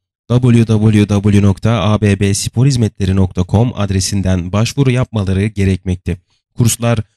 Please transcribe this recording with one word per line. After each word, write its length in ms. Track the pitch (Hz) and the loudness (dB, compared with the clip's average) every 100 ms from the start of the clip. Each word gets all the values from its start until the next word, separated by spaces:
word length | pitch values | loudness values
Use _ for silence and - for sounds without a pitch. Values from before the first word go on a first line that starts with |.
| _ _ - | _ _ -2
w 360 | 123 127 117 113 | 0 4 2 2
w 420 | 107 110 107 104 | 2 2 4 2
w 340 | 101 104 101 | 2 2 4
nokta 300 | 101 92 110 | 2 2 0
a 300 | 117 95 104 | 0 0 0
b 180 | 107 98 | 0 0
b 140 | 101 | 0
spor 320 | 101 - 113 135 | -2 -4 0 0
hizmetleri 500 | 127 107 - 95 95 | 2 -2 -2 -2 0
nokta 280 | 92 - 90 | 0 -2 0
com 240 | 98 123 - | 0 0 -2
adresinden 760 | 101 95 - 101 92 92 87 | -4 -2 -2 -2 -2 -2 -2
başvuru 400 | 101 113 - 135 | -4 -2 -2 0
yapmaları 540 | 123 127 110 95 95 107 | 0 -2 -4 -2 -2 -2
gerekmekte. 720 | 104 95 92 95 90 - 85 _ _ _ - | -2 -2 -2 -4 -6 -6 -8 _ _ _ -2
Kurslar 420 | 117 - 117 113 - | -2 0 -2 -2 -6